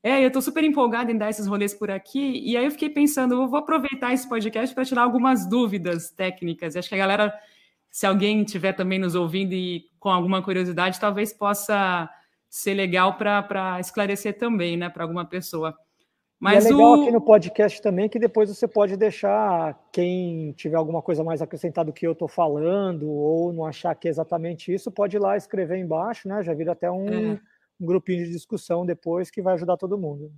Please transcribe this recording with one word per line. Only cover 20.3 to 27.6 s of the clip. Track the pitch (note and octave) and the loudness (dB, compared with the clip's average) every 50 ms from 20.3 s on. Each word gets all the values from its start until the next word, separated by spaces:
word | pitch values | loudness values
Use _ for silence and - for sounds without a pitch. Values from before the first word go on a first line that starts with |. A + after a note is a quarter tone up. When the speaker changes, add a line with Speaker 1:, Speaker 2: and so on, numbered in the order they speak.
| E3 D#3+ D#3+ D3+ | -4 -6 -6 -8
Speaker 2:
tiver | C#3+ - - E3 D#3 | -10 -8 -6 -2 0
alguma | E3 D#3+ D3+ E3 E3 | 0 0 0 -4 -4
coisa | D#3 - E3+ D3+ D#3+ | -2 -2 -2 -2 -2
mais | E3 E3 C#3+ | -2 -4 -4
acrescentada | E3 D3+ - D3+ - E3+ D3 F3 E3 D#3 | -6 -8 -8 -8 -8 -6 -2 -2 -4 -4
do | D3 | -4
que | - - | -4 -4
eu | E3 D#3+ | -4 -2
tô | D#3+ E3+ | -2 -6
falando | D3+ - - E3+ D#3 C#3+ D3 D#3 E3+ F#3 G3+ G3 F#3+ F3 D#3 D3 D3+ | -6 -2 0 0 0 0 0 0 0 0 0 -2 -2 -4 -6 -6 -6
ou | D3+ D3 D3 D3+ D#3+ E3 E3+ F3 | -4 -2 0 0 0 0 0 -2
não | E3+ E3 D#3+ | -4 -6 -8
achar | D#3 C#3+ - - F3 D#3 | -8 -8 -6 -6 -6 -6
que | - - | -4 -4
é | E3+ | -4
exatamente | D3+ D#3 D#3+ - F3 D#3+ D#3+ E3+ F3 D#3+ - - | -4 -4 -4 -4 -4 -6 -4 -6 -8 -10 -6 -6
isso, | F3+ G3 - A#3+ | -6 -4 -4 -8
pode | F3+ - G3+ G3+ F#3+ | -4 -2 -2 -2 0
ir | G#3 | 0
lá | G3+ F#3+ G3+ | 0 0 0
escrever | G3+ - - - F#3+ F#3 D#3 F3 F#3 | -2 -4 -4 -4 -4 -4 -2 -4 -6
embaixo, | F#3 E3+ D#3 D#3+ F3+ A3 A#3 - - | -4 -4 -4 -2 -2 -4 -6 -8 -8
né? | G3 G3 G#3+ F#3+ | -8 -6 -6 -4
Já | E3+ D#3+ | -4 -4
vira | D3 D#3+ E3 E3+ | -4 -4 -4 -4
até | - - F3+ | -4 -4 -4
um, | F3+ F#3 G3 | -4 -4 -4
Speaker 1:
É. | G3+ G#3+ G#3+ G#3+ A3 G#3 G3+ _ _ _ _ | -4 -2 -2 -2 -4 -4 -6 _ _ _ _